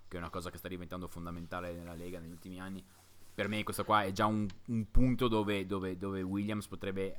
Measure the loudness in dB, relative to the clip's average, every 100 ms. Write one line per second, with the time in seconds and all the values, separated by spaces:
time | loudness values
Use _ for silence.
0 | -10 -8 -6 -6 -8 -8 -8 -8 -8 -8
1 | -8 -8 -8 -8 -6 -6 -6 -8 -10 -10
2 | -8 -8 -10 -12 -12 -10 -8 -10 -12 -20
3 | -20 -20 -14 -4 -2 0 -2 -2 4 4
4 | 4 2 4 4 0 -6 -4 -2 6 8
5 | 8 6 4 4 4 2 0 0 0 -2
6 | -2 -2 0 0 0 -2 -4 -6 -4 -2
7 | -2